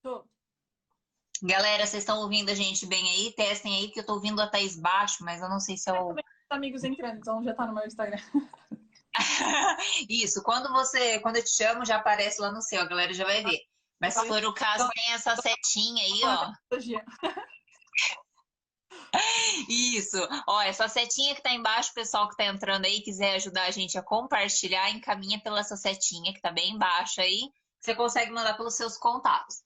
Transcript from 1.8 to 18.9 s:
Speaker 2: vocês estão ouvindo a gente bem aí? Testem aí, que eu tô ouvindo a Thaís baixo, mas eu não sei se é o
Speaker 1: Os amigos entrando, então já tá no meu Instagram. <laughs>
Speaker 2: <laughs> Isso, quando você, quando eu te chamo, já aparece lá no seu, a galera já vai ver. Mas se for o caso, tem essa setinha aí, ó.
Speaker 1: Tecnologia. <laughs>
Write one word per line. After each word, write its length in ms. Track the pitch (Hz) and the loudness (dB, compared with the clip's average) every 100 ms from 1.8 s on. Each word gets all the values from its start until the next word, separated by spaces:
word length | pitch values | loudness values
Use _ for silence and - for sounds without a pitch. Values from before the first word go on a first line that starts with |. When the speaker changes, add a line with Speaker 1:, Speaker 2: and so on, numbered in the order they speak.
| 208 | 2
Speaker 2:
vocês 160 | 208 | 0
estão 160 | 196 214 | 0 0
ouvindo 300 | 208 208 202 | 2 0 0
a 60 | 196 | 0
gente 300 | 196 190 185 | 0 -2 -2
bem 220 | 185 185 | 0 2
aí? 240 | 180 220 | 0 -2
Testem 420 | 220 208 202 214 196 | 0 0 0 -2 -2
aí, 140 | 208 | -2
que 80 | 220 | -6
eu 60 | 214 | -4
tô 80 | |
ouvindo 280 | 208 202 214 | -2 -2 0
a 60 | 208 | 0
Thaís 280 | 208 196 165 | 0 -2 -2
baixo, 440 | 170 190 202 - | 0 2 2 -2
mas 180 | 170 170 | -6 -6
eu 80 | 185 | -4
não 100 | 196 | -4
sei 180 | 196 190 | -4 -6
se 120 | - | -2
é 40 | |
o 180 | 185 180 | -2 -2
Speaker 1:
Os 40 | 175 - _ _ | -6 -10 _ _
amigos 340 | 277 277 254 | -6 -6 -6
entrando, 340 | 262 269 240 220 | -6 -4 -6 -8
então 260 | 220 220 | -4 -4
já 100 | 240 | -4
tá 120 | 226 233 | -4 -4
no 80 | |
meu 120 | 214 214 | -4 -8
Instagram. 320 | 233 214 202 - | -6 -6 -6 -2
<laughs> 560 | 285 277 - _ - _ - _ | -2 -2 -18 _ -16 _ -20 _
Speaker 2:
<laughs> 960 | - - 285 311 294 392 320 - - 233 | -2 0 2 2 2 2 2 0 -2 0
Isso, 320 | 233 214 202 | 0 0 0
quando 280 | 208 240 269 | 2 0 4
você, 480 | 262 254 262 240 220 | 2 4 4 4 2
quando 160 | 226 233 | 2 0
eu 60 | |
te 80 | 226 | 2
chamo, 340 | - 220 233 233 | 2 2 2 2
já 120 | 214 | 2
aparece 420 | 214 208 202 202 | 4 4 2 0
lá 100 | 202 | -4
no 100 | 220 | -4
seu, 200 | - 196 | -2 0
a 40 | 175 | 0
galera 280 | 180 175 | 2 0
já 120 | 185 190 | 0 2
vai 180 | 208 | 2
ver. 160 | 202 160 - _ _ _ | 2 -2 -4 _ _ _
Mas 120 | 180 | 0
se 120 | 202 226 | 2 2
for 160 | 214 214 | 2 0
o 80 | |
caso, 340 | 202 220 214 247 | 0 0 2 2
tem 220 | 226 233 | 0 -2
essa 220 | 233 247 226 | 0 0 2
setinha 680 | 233 226 - 214 220 233 | 0 0 0 2 0 0
aí, 180 | 196 202 | 0 2
ó. 220 | 240 185 160 208 _ | 2 2 -2 -6 _
Speaker 1:
Tecnologia. 360 | 247 233 226 - | -6 -4 -6 -8
<laughs> 440 | - 403 381 453 - _ - _ - - - - _ _ _ _ _ _ | -8 -6 -6 -12 -18 _ -20 _ -2 -2 -2 -14 _ _ _ _ _ _